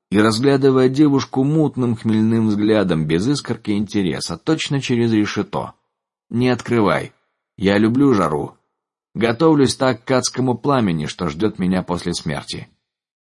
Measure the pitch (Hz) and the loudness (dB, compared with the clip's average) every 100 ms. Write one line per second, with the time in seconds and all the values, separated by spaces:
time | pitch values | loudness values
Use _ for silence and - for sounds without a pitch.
0 | - 98 107 110 139 135 135 131 131 131 | -4 2 2 2 2 2 2 4 2 4
1 | 151 135 - 131 139 156 147 127 120 113 | 2 2 -2 -2 0 2 0 0 -4 -2
2 | 113 110 110 113 110 101 107 107 95 80 | 0 0 2 2 0 0 2 2 2 0
3 | 78 80 113 143 - 117 - 104 104 104 | 0 -2 0 -4 -6 -10 -4 -4 -2 -2
4 | 90 69 - 85 - 160 - 139 127 120 | -2 -4 -8 -8 -4 -4 -2 -4 -2 0
5 | 117 110 104 104 95 67 57 - _ _ | 2 2 0 -2 -6 -6 -8 -14 _ _
6 | _ _ - 117 127 117 - 117 98 71 | _ _ -8 -2 0 -2 0 2 2 0
7 | - _ _ _ _ - 95 101 110 123 | -4 _ _ _ _ -4 0 2 2 2
8 | 139 107 82 76 67 - _ _ _ _ | 4 4 2 -2 -6 -12 _ _ _ _
9 | _ - 113 117 165 151 123 - 131 117 | _ -2 -2 2 2 4 2 2 -2 -2
10 | - 131 - - 127 120 147 135 104 82 | -2 -2 0 -4 -2 -2 0 0 0 -2
11 | 73 - 87 76 104 - 90 92 85 87 | -4 -6 -6 -2 -4 -2 -2 -2 -2 -6
12 | 87 85 80 69 - - - _ _ _ | -4 -6 -6 -8 -8 -14 -16 _ _ _
13 | _ _ _ | _ _ _